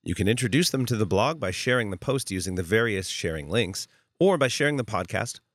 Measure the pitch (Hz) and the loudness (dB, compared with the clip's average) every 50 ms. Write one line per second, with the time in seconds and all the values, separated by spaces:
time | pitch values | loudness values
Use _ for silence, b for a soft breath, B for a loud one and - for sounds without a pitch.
0 | _ 82 87 - 104 98 117 123 127 110 92 147 180 - - 131 127 113 123 107 | _ -4 -2 0 2 2 2 2 0 2 2 2 2 2 0 0 0 0 0 0
1 | 107 85 - - 113 143 165 156 127 92 90 - - 127 127 123 113 101 95 87 | 0 2 4 2 2 2 0 -2 -4 -6 -4 -2 0 0 0 0 0 -2 -6 -6
2 | - - 135 135 - - 95 95 87 95 90 90 90 82 104 113 117 117 101 95 | -4 -2 -2 -2 -4 -4 -6 -4 -4 -4 -4 -4 -2 2 2 2 4 2 0 -2
3 | 92 - - - - 85 80 78 71 71 92 117 110 90 101 - - b b b | -4 -6 -8 -4 -4 -4 -4 -4 -6 -2 0 0 0 0 -4 -8 -10 b b b
4 | b b b _ 170 196 190 156 135 127 - - 143 147 147 139 117 - 110 90 | b b b _ 4 4 6 4 2 2 2 2 2 2 2 0 -2 -2 -2 -2
5 | 95 - - 92 113 120 - - _ _ | -2 -2 -2 -2 -2 -4 -6 -14 _ _